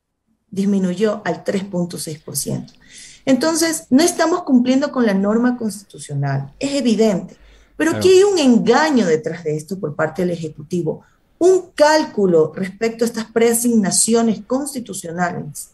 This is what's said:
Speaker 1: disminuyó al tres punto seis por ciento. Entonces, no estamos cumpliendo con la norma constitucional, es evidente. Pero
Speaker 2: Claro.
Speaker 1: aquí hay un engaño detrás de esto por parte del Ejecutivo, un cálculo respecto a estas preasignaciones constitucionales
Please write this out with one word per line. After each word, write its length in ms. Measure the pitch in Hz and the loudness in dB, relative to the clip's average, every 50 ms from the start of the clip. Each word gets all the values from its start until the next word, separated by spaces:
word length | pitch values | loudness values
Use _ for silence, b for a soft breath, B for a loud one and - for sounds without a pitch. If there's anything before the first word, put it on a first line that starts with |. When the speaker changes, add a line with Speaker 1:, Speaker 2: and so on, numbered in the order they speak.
| _ _ _ _ _ _ _ _ _ - | _ _ _ _ _ _ _ _ _ -12
Speaker 1:
disminuyó 720 | - 185 196 196 202 196 185 180 180 175 220 214 208 214 - | -4 -2 0 0 0 0 0 -2 -2 0 -2 -2 -2 -2 -4
al 180 | 180 165 - - | -6 -6 -6 -4
tres 200 | - - 196 190 | -4 -4 -4 -4
punto 340 | - - 180 175 170 175 - | -4 -4 -4 -4 -4 -6 -10
seis 220 | - 165 156 151 | -10 -10 -12 -14
por 160 | - - 135 | -14 -12 -10
ciento. 380 | 139 - - 139 - - - - B B B B B B B B B B | -8 -6 -6 -6 -8 -8 -12 -20 B B B B B B B B B B
Entonces, 600 | 269 269 254 285 320 330 320 330 330 311 - - - | 0 2 2 2 0 0 0 0 -2 -2 -4 -4 0
no 140 | 247 269 330 | 2 4 4
estamos 400 | 349 - - 330 320 349 359 - | 4 2 2 0 0 0 -2 -2
cumpliendo 480 | - 269 240 247 247 262 262 294 285 | 2 2 2 4 4 2 2 0 -2
con 140 | - 262 240 | -2 0 0
la 100 | 220 190 | 2 2
norma 420 | 196 196 202 220 233 240 247 247 240 | 0 0 0 0 2 2 0 0 -2
constitucional, 960 | 226 214 190 - - _ - - - - 147 139 139 139 135 139 139 - - - | -4 -8 -8 -10 -16 _ -20 -18 -14 -8 -6 -4 -4 -2 -4 -4 -6 -8 -10 -6
es 160 | - 277 277 | -6 -4 -2
evidente. 600 | 285 233 240 214 196 220 220 196 170 - - - b b b b b b b b | 0 0 2 2 4 2 2 2 -2 -4 -8 -16 b b b b b b b b
Pero 160 | - 302 320 | -2 -2 -2
Speaker 2:
Claro. 60 | 339 214 | 0 2
Speaker 1:
aquí 200 | 208 370 381 370 | 4 6 6 6
hay 60 | 392 | 6
un 140 | 415 392 349 | 6 4 4
engaño 680 | 294 262 240 214 175 180 233 269 311 320 294 240 202 | 4 4 4 4 4 4 2 4 4 2 2 2 2
detrás 380 | 175 156 156 - 160 170 175 165 | 2 0 0 0 -4 -8 -6 -6
de 140 | 156 151 156 | -6 -6 -6
esto 220 | 151 - 190 185 | -6 -10 -10 -8
por 160 | 196 151 147 | -8 -8 -4
parte 260 | - 160 156 - - | -4 -4 -4 -2 -4
del 100 | 180 180 | -4 -4
Ejecutivo, 720 | 170 160 165 156 151 - 151 - - 180 165 156 151 b b b b b b _ _ - 330 | -4 -6 -8 -12 -12 -14 -14 -8 -6 -4 -4 -4 -6 b b b b b b _ _ 0 4
un 260 | 359 381 359 359 - - | 4 4 4 0 -4 0
cálculo 760 | - 294 294 311 311 302 - - - 202 185 170 160 156 156 - | 2 4 4 4 2 0 -2 -2 -2 0 2 4 4 2 2 -2
respecto 480 | - 190 185 - - 226 226 226 226 240 | -8 -8 -8 -8 -4 -4 -4 -2 -2 -4
a 40 | 226 | -4
estas 180 | - 226 220 | -2 -6 -8
preasignaciones 1160 | - - 233 226 233 233 233 240 240 233 220 196 175 165 - - - 226 233 233 226 202 214 - | -4 -2 0 2 2 2 2 0 2 2 2 2 2 0 0 0 2 2 2 2 0 -2 -4 -4
constitucionales 1200 | - 254 269 294 285 - 262 - - 190 - - 170 165 180 180 175 170 147 - 151 143 - - - | -4 -4 -4 -4 -6 -8 -12 -12 -12 -12 -12 -12 -10 -6 -4 -4 -4 -4 -6 -10 -12 -14 -16 -16 -10